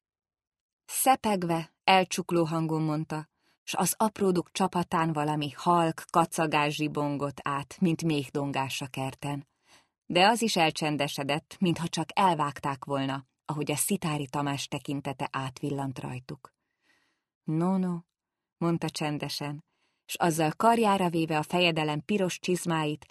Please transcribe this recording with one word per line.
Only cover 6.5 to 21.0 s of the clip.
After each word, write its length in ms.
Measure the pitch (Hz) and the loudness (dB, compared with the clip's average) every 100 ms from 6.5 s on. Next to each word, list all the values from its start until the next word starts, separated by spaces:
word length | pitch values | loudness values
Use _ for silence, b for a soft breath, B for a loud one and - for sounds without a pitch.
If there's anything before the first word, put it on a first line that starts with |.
| 151 147 151 | 2 0 0
zsibongott 640 | 151 147 147 143 143 135 | -2 -2 -2 -2 -4 -6
át, 340 | - 139 139 - | -6 -6 -6 0
mint 240 | 175 160 | 0 2
méhdongás 800 | 165 151 135 151 143 139 135 - | 0 0 -2 -4 -4 -2 -4 -6
a 60 | 139 | -8
kerten. 600 | - 135 - 147 143 135 b b b b b - | -6 -8 -6 -6 -8 -10 b b b b b -2
De 220 | 170 190 | 4 6
az 140 | 226 | 6
is 140 | 226 202 | 2 2
elcsendesedett, 1000 | 160 - 156 147 143 - 139 147 - - | 2 2 -2 0 -2 -2 -2 -2 -4 -2
mintha 280 | 185 160 170 | 0 0 -2
csak 220 | - 160 | -4 -4
elvágták 720 | - 196 160 147 139 147 135 - | 2 4 4 0 -2 -6 -6 -4
volna, 400 | 139 135 135 135 _ - | -2 -2 -4 -10 _ -8
ahogy 260 | 147 143 | -4 -2
a 40 | 143 | -2
Szitári 520 | - 196 165 151 143 | 0 -2 -2 -4 -4
Tamás 400 | 151 143 139 - | -4 -2 -4 -6
tekintete 640 | 143 - 139 135 131 143 | -8 -6 -6 -6 -6 -6
átvillant 680 | 139 135 131 143 139 135 131 | -6 -8 -6 -6 -4 -6 -6
rajtuk. 560 | 139 127 127 143 - _ _ _ _ _ _ _ _ _ | -10 -10 -12 -14 -16 _ _ _ _ _ _ _ _ _
„No, 340 | - 160 170 190 | -4 -2 0 0
no”, 200 | 185 175 - _ _ _ _ _ | 0 -4 -8 _ _ _ _ _
mondta 320 | 170 170 160 | 0 0 -2
csendesen, 760 | - 156 147 143 - 147 147 - _ _ _ - | -4 -4 -4 -6 -6 -8 -10 -14 _ _ _ -12
s 100 | - | 0
azzal 360 | 175 160 151 | 2 2 0
karjára 580 | - 226 233 214 196 | 2 4 4 4 4